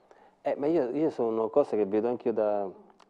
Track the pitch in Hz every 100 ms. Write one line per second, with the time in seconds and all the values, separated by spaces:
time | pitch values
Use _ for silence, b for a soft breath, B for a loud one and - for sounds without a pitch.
0 | b b b b - 123 143 170 127 135
1 | 156 - 117 110 110 143 139 107 101 107
2 | 113 120 127 107 107 104 98 98 - _
3 | _